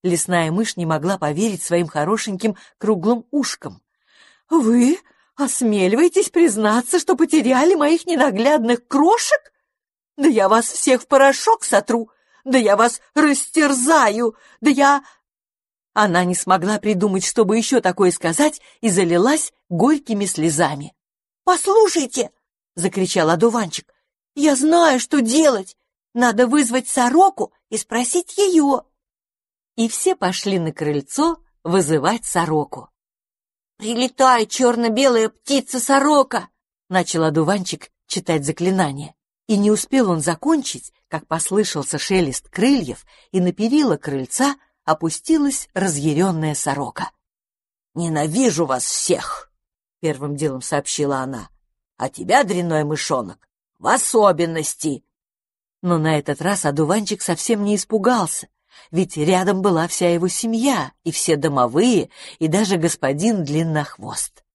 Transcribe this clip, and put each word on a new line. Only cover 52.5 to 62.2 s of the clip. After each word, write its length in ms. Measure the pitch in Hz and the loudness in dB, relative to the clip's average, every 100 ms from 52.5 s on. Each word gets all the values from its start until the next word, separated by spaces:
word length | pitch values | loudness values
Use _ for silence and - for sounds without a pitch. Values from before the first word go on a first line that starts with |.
| 180 170 156 | -2 0 -2
мышонок, 640 | 147 151 - 135 98 - _ _ _ _ | -2 -4 -4 -4 -6 -14 _ _ _ _
в 80 | 139 | -2
особенности!" 1160 | 247 - 220 202 165 170 165 147 - 160 139 _ _ _ _ _ _ _ _ | 0 2 4 4 2 -2 -4 -8 -6 -6 -6 _ _ _ _ _ _ _ _
Но 160 | 180 170 | -2 0
на 200 | 156 151 | 0 0
этот 240 | 147 143 | -2 -4
раз 220 | 170 196 | -4 -2
одуванчик 580 | 151 143 151 208 202 202 | -2 -2 0 0 -2 -6
совсем 420 | - 165 - 220 | -4 -4 -2 -2
не 120 | 202 208 | 0 -2
испугался, 720 | - 220 208 247 170 - - _ _ - _ | -2 -2 0 0 -2 -6 -12 _ _ -20 _
ведь 260 | 160 180 156 | -4 -2 -2
рядом 460 | 151 185 185 190 | 0 2 0 0
была 260 | 196 165 175 | 0 0 -2
вся 240 | - 175 | -2 0
его 160 | 170 185 | 0 -2
семья, 640 | - 226 226 269 226 131 _ | -4 -4 -2 0 -2 -6 _
и 80 | 165 | -8
все 240 | - - 151 | -4 -2 0
домовые, 760 | 151 139 120 135 240 208 - - | 0 0 0 2 2 2 -2 -12